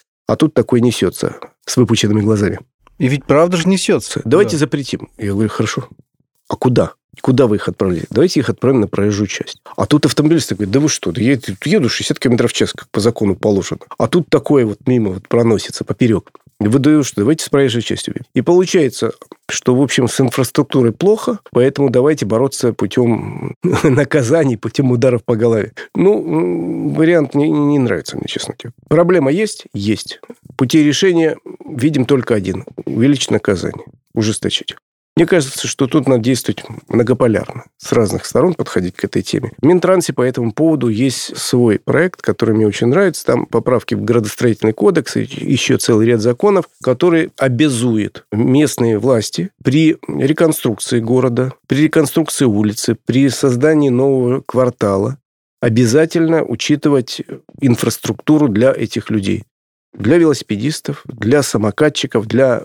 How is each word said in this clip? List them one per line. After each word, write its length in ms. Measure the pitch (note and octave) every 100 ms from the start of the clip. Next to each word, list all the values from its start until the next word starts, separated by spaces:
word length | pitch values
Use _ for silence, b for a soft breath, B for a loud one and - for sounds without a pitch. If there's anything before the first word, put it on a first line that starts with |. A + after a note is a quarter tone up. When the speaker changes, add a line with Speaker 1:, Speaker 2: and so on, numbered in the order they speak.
| _ _ -
Speaker 1:
а 80 | G#2+
тут 180 | D#3+
такой 260 | - A2 B2
несется 560 | B2 - F2+ - - - - _
с 120 | - -
выпученными 440 | A2+ A2 G#2+ G#2+
глазами». 380 | G#2 G#2+ G2 F#2 - _ _ -
Speaker 2:
И 100 | B2+
ведь 160 | C#3+
правда 320 | - C#3+ F3 F3
же 100 | E3+
несется. 540 | F#3+ - D#3 - -
Speaker 1:
«Давайте 320 | A2 D#3+ G#3 E3
Speaker 2:
Да. 20 |
Speaker 1:
запретим». 500 | D3 D3 C3+ - - -
Я 160 | G2+
говорю: 160 | G2 A2
«Хорошо. 400 | - A2+ - - - _ _ _ _ -
А 80 | -
куда? 360 | B2+ A#2+ F2 - _ -
Куда 260 | - B2+ B2+
вы 80 | G#2
их 120 | -
отправляете? 380 | - F#2+ E2+ -
Давайте 280 | - F3+ -
их 100 | A#2+
отправим 320 | G#2+ B2 C3
на 60 | G2+
проезжую 400 | - G2+ G2+ G#2
часть». 340 | - - - B -
А 100 | -
тут 200 | D3 D3+
автомобилист 440 | - D3+ E3 -
такой: 160 | F#2+ G2+
«Да 120 | B2+
вы 100 | D3+
что? 220 | - F#2+
Да 100 | E2+
я 160 | A2 C3+
тут 300 | - G2 D3
еду 220 | G#3 B2
шестьдесят 320 | - - D3+
километров 320 | B2 A#2 A#2+
в 20 |
час, 180 | - G#2
как 160 | - -
по 100 | A2
закону 340 | A2 A#2 G#2
положено. 460 | F#2 G#2+ G2+ E2+ - - -
А 80 | C#3
тут 240 | F3+ -
такое 340 | D3+ - D3
вот 140 | A2 G2+ -
мимо 240 | B2+ G#2+
вот 160 | F#2 -
проносится 580 | A#2 A#2 G2+ - -
поперек. 460 | - - B2 G2+ - - _ -
Вы 180 | G#2 C3+
даете, 300 | C#3 D3+ C3
что 140 | -
давайте 220 | G#2 D#3
с 40 | -
проезжей 340 | C#3+ C3+ A#2
частью». 320 | - - - - -
И 80 | -
получается, 720 | D#3+ F3+ F3+ F#3 C3+ - A2+ - - - -
что, 240 | - -
в 80 | B2+
общем, 260 | C#3 - B2
с 120 | -
инфраструктурой 720 | C3 - B2 - C#3+ C#3 A#2
плохо, 480 | A2 F#3 A3 - A3+ -
поэтому 400 | B2 B2+ - C#3
давайте 360 | B2 C#3 D3+ G#2
бороться 460 | A2 C3 - B2
путем 800 | - G2+ - A#2+ G#2+ G2+ - - -
<laughs> 240 | F3 C#3
наказаний, 720 | D#3+ C3 C#3 D#3 A#2 E3 C#3 A2
путем 360 | A2+ - C3+
ударов 320 | A#2+ B2+ A#2+
по 120 | - A2+
голове. 360 | A#2+ A2+ - B B
Ну, 280 | - F#3 G#3
м, 720 | D#3+ D#3 F3+ E3+ F3 - D3+
вариант 400 | C#3+ D#3+ E3+ C#3
не, 160 | C#3+ D3+
не 280 | D3+ C#3+ D3
нравится 380 | A#2+ F2 - -
мне, 100 | -
честно 260 | - - -
говоря. 160 | A#2+ - _
Проблема 440 | D#3 F3 F3+ C3+
есть? 340 | E3+ G#3+ - -
Есть. 460 | G2+ G2+ G#2 - - - - - -
Путей 280 | B2+ D#3+
решения 520 | D3 C#3 G3 E3+ D#3+ - - - -
видим 380 | C#3+ C#3+ D3
только 300 | A2+ C#3 -
один. 300 | A2 F#2 F#2+ - - -
Увеличить 440 | C#2+ C3+ C#3 -
наказание, 540 | G#2+ - F2+ - - - _ _
ужесточить. 600 | - G#2+ - G2 - - - _ _ _ -
Мне 100 | E3
кажется, 400 | F3+ C3+ - A#2
что 200 | - C3
тут 200 | D#3+ C3
надо 160 | B2+
действовать 400 | A2 B2 - G2+ - A2 -
многополярно, 760 | A2+ A#2+ B2 B2 G2+ - - - _
с 160 | -
разных 320 | B2 G#2 F#2
сторон 300 | - A#2 E3+
подходить 400 | D#3+ - - F2+
к 100 | -
этой 180 | G2 -
теме. 280 | - G#2+ A2+ -
В 60 | C#3
Минтрансе 460 | F3+ F3 F#3 D#3+
по 100 | C3+
этому 300 | B2+ B2+ A2+
поводу 360 | - D#3+ D#3 B2
есть 480 | G#2+ C3 A#2+ - -
свой 420 | - B2 A#2+ G2
проект, 440 | - B2+ F3+ -
который 320 | - - A#2
мне 120 | A2 G#2+
очень 200 | G2+ A#2+
нравится. 400 | D#3 G3 - -
Там 180 | B2 -
поправки 480 | A#2 - B2 -
в 80 | G#2
градостроительный 720 | G#2 A#2 G#2 - A#2+ G#2+ A2
кодекс 440 | A2 G3+ E3+ - -
и 60 |
еще 560 | G#2+ - - A#2+ - A#2
целый 280 | - A2 A2+
ряд 140 | A#2+
законов, 460 | A2 A#2+ G#3 F#3+ - _
который 500 | - B2 F3+ E3 - -
обязует 880 | C3+ A#2+ D3+ A#2 B2 A2 G2+ - -
местные 640 | G#2 C3 C3+ D3 - A#2 G#2
власти 520 | B2 A#2+ G#2+ - F3+ -
при 340 | - C#3+ D#3+ - -
реконструкции 920 | D3 C3+ D3+ E3 D3+ B2+ G2+ - A#2+
города, 520 | A2+ B2+ B2+ A#2+ B2+ - -
при 160 | C3
реконструкции 640 | D3+ E3 C#3+ E3 D#3 - C3
улицы, 500 | G#2 G#2+ G#2+ - A2+
при 240 | - A#2+ C#3
создании 640 | - C#3 A#2+ D3 D#3 C#3+
нового 520 | B2 C3+ C3 A#2+ C3+ -
квартала 720 | A#2+ B2+ - G#2 G2 A2 C3+ _ _ _ _
обязательно 800 | A#2+ A2+ A#2+ C3+ D#3+ E3+ D#3+ E3
учитывать 800 | - A#2 - D3 D#3 C#3+ A#2 - - C3+ - -
инфраструктуру 880 | C3+ A#2 A#2 - - C#3 - D3+ D3
для 240 | G2+ C3
этих 380 | - A2+ A2 -
людей. 340 | G#2+ G2 G2 - _ _ _ _
Для 260 | - G2+ E3+
велосипедистов, 840 | D#3+ C3+ - G2+ C3 D#3 - C#3+
для 380 | - - A2 C#3+
самокатчиков, 840 | C3+ A2+ G#2+ - D3+ - C3+ A2+ G#2+
для, 360 | A2+ C3 A#2+